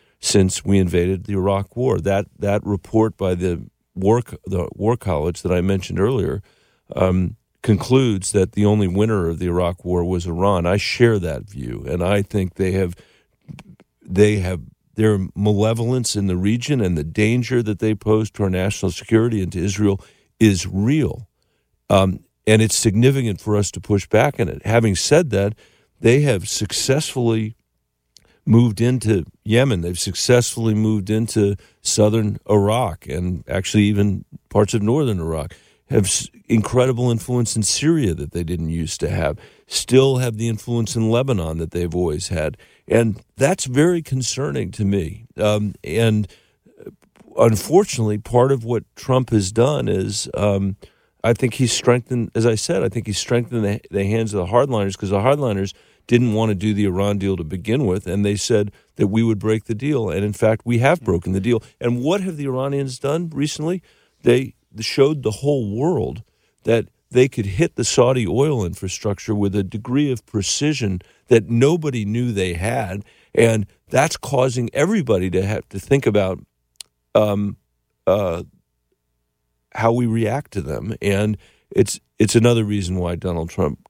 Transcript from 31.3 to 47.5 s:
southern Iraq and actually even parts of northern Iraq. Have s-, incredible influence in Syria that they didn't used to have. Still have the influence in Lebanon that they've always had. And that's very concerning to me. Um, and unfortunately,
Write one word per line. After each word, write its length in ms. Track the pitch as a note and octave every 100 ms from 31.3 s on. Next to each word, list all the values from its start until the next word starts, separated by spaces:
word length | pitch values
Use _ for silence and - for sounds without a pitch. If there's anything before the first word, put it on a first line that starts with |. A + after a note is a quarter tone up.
| A2+ G2+ G2+ _ _
southern 580 | - - G#2+ A2+ G#2 G#2 -
Iraq 560 | G#2 G2 A#2 G#2 D#2 -
and 380 | D2+ F2+ F2+ -
actually 360 | F#2 - G#2+
even 400 | G#2 G2+ G2+ F#2 - - _
parts 240 | G#2 G2+
of 80 | A2+
northern 380 | G#2 D3+ C3 F#2
Iraq. 340 | D#2+ D#2 D2 - _ _ -
Have 160 | A#2+
s-, 240 | F#2 - - - -
incredible 640 | A2+ F#2+ B2+ C3 A#2 B2
influence 460 | A2+ - B2 A2+ A2+
in 60 |
Syria 500 | G2 - D3+ E3 G#2
that 180 | E2 D2
they 120 | F2
didn't 240 | D#2+ F2 D#2+
used 300 | E2 D#2 -
to 80 | D#2
have. 280 | F#2 D2+ - - _ -
Still 520 | - - C3 C3+ B2+
have 180 | B2 A2
the 100 | A#2
influence 460 | A2 A#2+ A#2+ A2
in 160 | A2+ A2
Lebanon 480 | A#2 C3+ G2+ D#2+ E2
that 140 | D#2+
they've 220 | F2 F2
always 340 | F2+ F2 D2 -
had. 280 | E2 D2+ - _ _ -
And 340 | A2+ A2+ - - -
that's 300 | C#3 F#3+ C3
very 340 | B2+ E3+ E3+
concerning 680 | - C3 A#2+ C3 D3 C#3 G2
to 120 | -
me. 420 | G2+ G2 D#2 - - -
Um, 380 | G#2 G#2 G#2 -
and 420 | - G2+ A2+ G#2+ G2 - _ _ _ _ - - _ _ - -
unfortunately, 800 | A#2